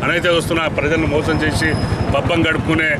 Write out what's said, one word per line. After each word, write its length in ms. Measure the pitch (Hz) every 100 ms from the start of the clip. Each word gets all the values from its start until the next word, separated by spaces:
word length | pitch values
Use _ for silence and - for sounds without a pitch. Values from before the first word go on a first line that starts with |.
అనైతే 240 | 131 170 175
వస్తున్న 380 | 170 160 165 160
ప్రజలను 400 | - 143 160 156
మోసం 360 | 147 156 156
చేసి 320 | 156 143 160 147 - - -
పబ్బం 300 | 139 143 170
గడుపుకునే 540 | 160 156 - 160 160 143